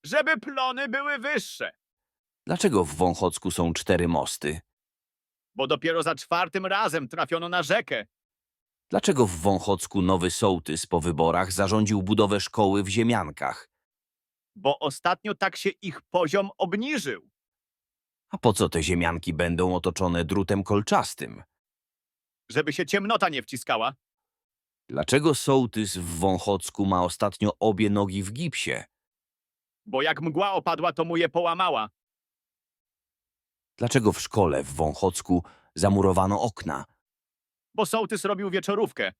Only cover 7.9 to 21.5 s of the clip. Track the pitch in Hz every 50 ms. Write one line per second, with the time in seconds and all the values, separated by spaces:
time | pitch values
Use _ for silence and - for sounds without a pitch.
7.9 | 139 113 101 _ _ _ _ _ _ _ _ _ _ _ _ _ _ _ _ _
8.9 | - 104 - - 170 135 120 95 87 80 80 101 95 87 - - 98 87 - -
9.9 | - 101 90 92 95 90 87 90 - - 113 101 92 82 - - 76 78 - -
10.9 | 90 85 78 87 82 71 82 82 80 87 95 92 92 98 101 92 107 107 107 101
11.9 | 110 101 92 98 107 107 107 95 104 101 - - - 110 104 95 98 101 98 95
12.9 | 98 117 113 117 120 104 85 73 69 - 71 67 - - - _ _ _ _ _
13.9 | _ _ _ _ _ _ _ _ _ _ _ _ _ 202 - 139 143 - 147 143
14.9 | 143 - _ 175 185 _ - 214 196 _ 196 190 - - - 196 - _ - 180
15.9 | - - _ _ - 180 170 147 160 202 196 196 - - 196 175 180 208 240 285
16.9 | 302 240 170 139 110 87 _ _ _ _ _ _ _ _ _ _ _ _ _ _
17.9 | _ _ _ _ _ _ _ _ - - - 120 98 - 98 78 - 85 80 -
18.9 | 90 87 85 82 82 85 - 90 82 78 87 85 90 85 90 92 92 90 - 92
19.9 | 85 - 95 87 85 85 85 76 98 101 95 - 101 98 98 - 104 101 101 -
20.9 | 208 175 - - - - - 58 52 - - _